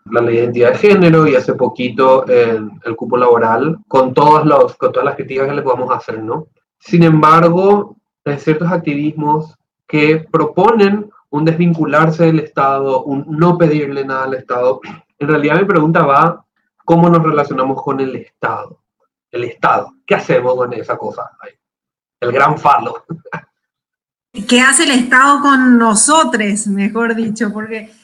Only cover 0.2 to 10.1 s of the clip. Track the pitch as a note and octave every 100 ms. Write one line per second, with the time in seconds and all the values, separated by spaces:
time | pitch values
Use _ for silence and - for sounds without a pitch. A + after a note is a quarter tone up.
0.2 | A#2 A#2 A#2+ A#2+ A#2+ - G3+ F#3+ E3+ D#3+
1.2 | D3+ B2+ B2+ B2+ A#2+ - B2 A2 C3 C3+
2.2 | B2+ B2 A#2 A2+ G#2+ G#2 A#2 A2 A#2 B2
3.2 | B2 A#2 A2+ A2+ D3+ E3 _ C3 B2+ C#3
4.2 | D3 D3+ D3+ C#3 B2 - C3 B2 C#3 -
5.2 | - C3 C#3 C#3+ C3 B2 B2+ A#2+ - A2
6.2 | A2 D3 - _ _ _ - F3 E3 D#3
7.2 | D3+ E3 E3+ F3 G3 G3+ G3+ - _ _
8.2 | D3 C#3+ D#3+ D#3 E3+ F3+ D#3 C#3+ D3+ D#3
9.2 | D3 D#3+ D#3 _ _ _ _ D3+ D3+